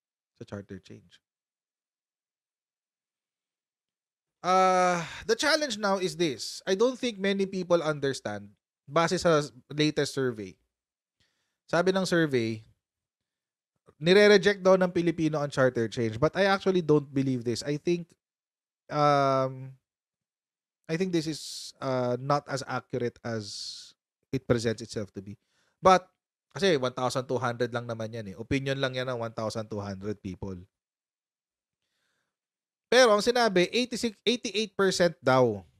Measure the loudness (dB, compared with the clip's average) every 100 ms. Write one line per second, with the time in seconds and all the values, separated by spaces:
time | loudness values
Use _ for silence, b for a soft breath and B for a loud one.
0 | _ _ _ _ -16 -16 -14 -18 -18 -20
1 | _ _ _ _ _ _ _ _ _ _
2 | _ _ _ _ _ _ _ _ _ _
3 | _ _ _ _ _ _ _ _ _ _
4 | _ _ _ _ 0 4 4 4 2 0
5 | -6 B -4 -2 2 0 0 -2 -2 0
6 | -2 -2 -4 -4 -10 -10 -4 0 0 0
7 | -6 -4 -4 -2 -4 -4 0 0 2 -2
8 | -4 -4 -8 -10 -12 _ _ _ -4 0
9 | 0 2 2 2 0 -10 _ -2 0 0
10 | -2 -2 -4 -4 -12 -16 _ _ _ _
11 | _ _ _ _ _ _ _ 0 2 0
12 | 0 2 2 0 -2 -6 -12 _ _ _
13 | _ _ _ _ _ _ _ _ _ _
14 | 4 6 8 8 6 2 4 4 4 0
15 | -2 0 -2 -2 -4 2 2 2 -4 -2
16 | -4 0 0 2 2 2 2 0 4 2
17 | 2 -2 -2 -2 -2 -4 -4 -4 -2 -4
18 | -6 _ _ _ _ _ _ _ -8 0
19 | 4 4 2 0 -2 -6 -16 -20 _ _
20 | _ _ _ _ _ _ _ _ -8 -4
21 | 0 0 -2 -6 -10 -12 -14 -8 -4 -2
22 | 0 -2 0 -2 0 -8 -6 -8 -6 -4
23 | -4 -6 -8 -8 -8 -12 -14 -14 -20 _
24 | _ _ _ -8 0 0 0 -4 -8 -10
25 | -10 -14 -16 -20 _ _ _ _ 4 4
26 | 2 _ _ _ _ -2 0 2 0 -2
27 | -4 -4 -4 -4 -2 -4 -4 -4 -8 -8
28 | -8 -10 -12 -14 -6 -4 -2 -4 -4 -4
29 | -6 -6 -8 -6 -6 -6 -8 -8 -8 -8
30 | -8 -8 -10 -10 -12 -12 -16 _ _ _
31 | _ _ _ _ _ _ _ _ _ _
32 | _ _ _ _ _ _ _ _ _ 6
33 | 8 6 2 2 2 4 2 0 -2 -4
34 | -6 -2 -2 -2 -4 -6 -6 0 0 2
35 | 0 2 2 4 4 0 -10